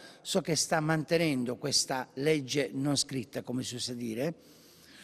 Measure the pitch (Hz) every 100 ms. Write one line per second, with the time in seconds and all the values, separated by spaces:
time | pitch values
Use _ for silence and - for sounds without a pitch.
0 | - - - 196 156 151 - 165 156 160
1 | 151 165 165 131 123 123 143 135 - 131
2 | 123 - 143 156 127 139 135 135 139 139
3 | - 135 117 131 - 127 113 123 117 123
4 | 120 110 147 170 - - - - - -